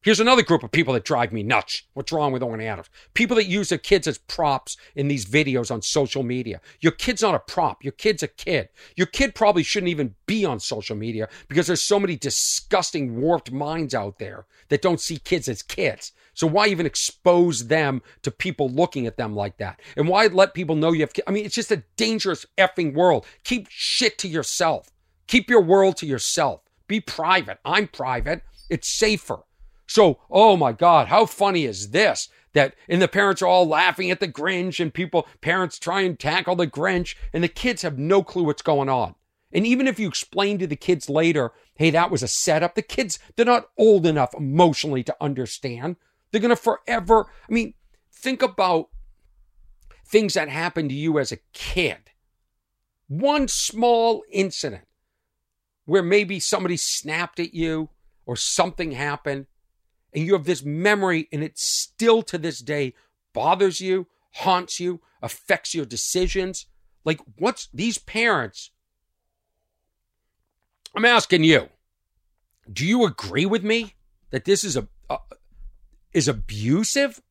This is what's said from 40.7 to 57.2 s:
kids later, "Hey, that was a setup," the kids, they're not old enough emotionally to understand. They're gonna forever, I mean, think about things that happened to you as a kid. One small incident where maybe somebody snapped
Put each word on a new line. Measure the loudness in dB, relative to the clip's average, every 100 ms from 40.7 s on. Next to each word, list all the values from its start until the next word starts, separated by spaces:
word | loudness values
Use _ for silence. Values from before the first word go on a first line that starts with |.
| -4
kids | 0 -2 0
later, | 0 2 2 -2 _ _
"Hey, | _ 2
that | 2 0
was | -2
a | -2
setup," | -4 0 0 0 -2
the |
kids, | -6 -4 -4 -6 _
they're | 0
not | 2 2 0 2
old | 6 6 4
enough | 2 0
emotionally | -2 -2 4 6 4 -2 -4
to | -4 -4
understand. | -4 -4 -8 -8 -10 -8 -8 -10 _ _ _
They're | 0
gonna | 0 -2
forever, | -4 -4 -4 -6 2 2 2 -12 -4
I |
mean, | -2 -2 -10 _ _ _
think | _ -6 -2
about | -2 0 0 0 -2 -14 -20 _ _ _ _ _ -20 -20 -20 -20
things | -6 -4 -2
that | -4 -4
happened | -6 -6 -4 -6
to |
you | -4 -4 -2
as | -4
a | -8 _
kid. | -16 -8 -4 -4 -4 _ _ _ _ _ _ _ _ _ _ _
One | -2 0 0 0
small | -4 -6 0 2 4 2 0 -4
incident | -4 -2 -4 -8 -10 _ _ _ _ _ _ _ _ _ _ 0
where | 0
maybe | 4 2 2 -4
somebody | -4 -2 -2 -4
snapped | -4 -6 -6 -6